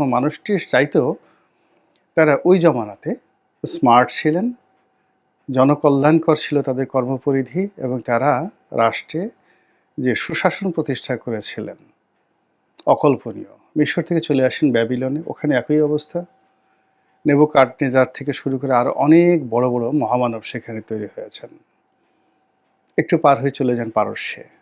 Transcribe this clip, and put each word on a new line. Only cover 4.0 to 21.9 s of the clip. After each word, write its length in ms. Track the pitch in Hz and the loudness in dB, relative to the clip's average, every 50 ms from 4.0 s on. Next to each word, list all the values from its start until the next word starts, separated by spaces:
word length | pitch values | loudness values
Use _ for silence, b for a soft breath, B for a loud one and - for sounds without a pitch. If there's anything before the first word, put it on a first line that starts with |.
| 127 - | 4 2
ছিলেন, 360 | - - - 156 156 180 220 247 240 _ _ _ _ _ _ _ _ _ _ _ _ _ _ _ _ _ _ - | -2 -2 -2 -2 0 0 -2 -4 -6 _ _ _ _ _ _ _ _ _ _ _ _ _ _ _ _ _ _ -4
জনকল্যাণকর 840 | 127 131 131 139 147 143 - 143 139 139 139 151 160 160 - 170 151 | 0 2 4 4 2 2 2 2 2 4 4 4 4 4 4 2 0
ছিল 200 | - - - 147 143 | 0 -2 -2 -2 -2
তাদের 240 | 120 135 127 131 131 | -2 -2 -4 -4 -4
কর্মপরিধি, 760 | - - 131 123 127 135 127 - 143 135 135 131 - - 180 196 202 _ | -2 -2 -2 -2 -2 -4 -4 -2 -2 0 0 -2 -2 -4 -4 -4 -4 _
এবং 200 | - 135 123 127 120 | -8 -6 -6 -6 -6
তারা 320 | - - 120 117 131 147 131 127 165 214 _ _ _ _ | -4 -2 -2 0 2 0 0 0 -2 -8 _ _ _ _
রাষ্ট্রে 500 | - 117 113 113 - - - _ - 160 190 233 - _ _ _ _ _ _ _ _ _ _ _ - | -2 0 0 0 0 -4 -10 _ -8 -8 -8 -8 -10 _ _ _ _ _ _ _ _ _ _ _ -10
যে 140 | - 127 127 113 | -4 -2 -2 -2
সুশাসন 520 | - - - 160 - - 175 - - 190 190 | -2 -4 -8 -8 -2 -2 -2 -2 -2 -6 -4
প্রতিষ্ঠা 420 | 165 165 147 - 131 - - - 127 | -4 -4 -4 -4 -6 -8 -6 -8 -8
করেছিলেন 640 | 113 - 123 113 107 - - - 110 107 98 98 _ 98 _ _ _ _ _ _ _ _ _ _ _ _ _ _ _ _ _ _ _ - | -8 -6 -8 -8 -8 -8 -10 -10 -10 -10 -12 -12 _ _ _ _ _ _ _ _ _ _ _ _ _ _ _ _ _ _ _ _ _ -2
অকল্পনীয়। 680 | - 135 - - 147 131 110 - 117 101 104 101 101 - _ _ _ - | 0 0 2 2 0 0 0 -4 -12 -12 -12 -16 -18 -20 _ _ _ -2
মিশর 260 | 151 147 - - 175 156 | -2 -2 0 -2 -6 -4
থেকে 180 | - 175 165 | -2 -4 -4
চলে 220 | - - 143 131 131 | -2 0 0 2 2
আসেন 220 | 127 - - 156 139 | 0 0 0 0 2
ব্যাবিলনে, 480 | 120 120 117 117 127 123 131 131 139 156 170 | 2 2 0 0 -2 -4 -4 -4 -4 -6 -8
ওখানে 260 | - - - - 147 135 | -10 -12 -6 -2 0 0
একই 260 | 123 - - 151 151 | 0 0 0 0 2
অবস্থা। 380 | 151 147 151 151 - - - 175 175 _ _ _ _ _ _ _ _ _ _ _ _ _ _ _ _ _ _ _ - | 2 2 0 -4 -4 -6 -10 -10 -10 _ _ _ _ _ _ _ _ _ _ _ _ _ _ _ _ _ _ _ 0
নেবুকাদনেজার 840 | 147 147 143 151 151 - 143 131 120 - - 143 127 123 131 127 127 - | 2 4 4 4 4 6 4 4 4 2 -4 -4 0 2 2 2 2 -2
থেকে 180 | - 131 143 131 | -10 -8 -6 -6
শুরু 220 | - - 135 135 | -4 -4 -4 -4
করে 160 | 123 139 135 127 | -4 -2 0 0
আরও 180 | 123 123 - | 0 0 0
অনেক 580 | - - 139 147 160 170 175 175 175 160 131 113 | -2 0 4 6 6 6 8 6 4 2 0 -2
বড় 160 | 113 120 127 123 | 0 0 0 2
বড় 160 | 120 123 117 120 | 0 0 -2 -2
মহামানব 500 | 147 147 120 110 120 123 123 120 113 107 - | 0 -2 0 0 0 0 0 -2 -4 -6 -10
সেখানে 360 | - - 117 - - 113 110 | -10 -12 -12 -10 -10 -12 -12
তৈরি 260 | 104 - 113 107 107 101 - | -8 -8 -8 -8 -8 -8 -10
হয়েছেন। 360 | 110 104 104 - - 117 - - - _ _ _ _ _ _ | -14 -14 -14 -16 -18 -20 -20 -20 -20 _ _ _ _ _ _